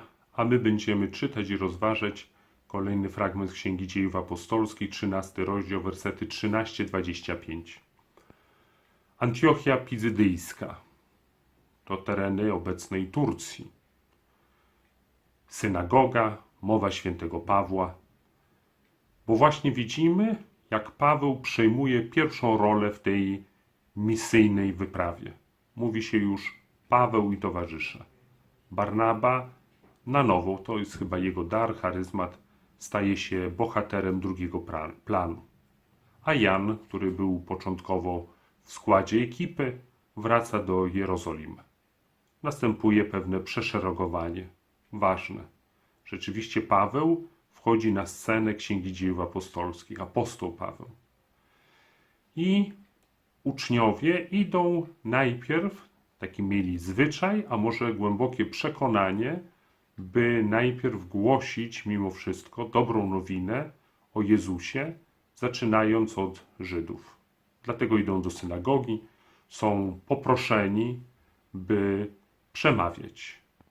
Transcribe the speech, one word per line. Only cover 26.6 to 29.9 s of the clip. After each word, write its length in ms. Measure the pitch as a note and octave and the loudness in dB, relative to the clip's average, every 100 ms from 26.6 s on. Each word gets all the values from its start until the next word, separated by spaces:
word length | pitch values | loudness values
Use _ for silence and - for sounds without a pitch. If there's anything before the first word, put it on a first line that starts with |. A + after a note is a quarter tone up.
| _ _ - | _ _ 2
Paweł 440 | B2 B2 A2 G2+ | 4 4 2 2
i 40 | G2 | 0
towarzysze. 680 | G2 F2 E2+ D#2 - - - _ _ _ _ _ - | -2 -4 -6 -6 -10 -12 -20 _ _ _ _ _ -10
Barnaba 760 | F#2+ G2+ G#2+ A2+ A2 B2 B2+ B2+ - _ _ _ | -4 0 2 2 2 2 0 -2 -16 _ _ _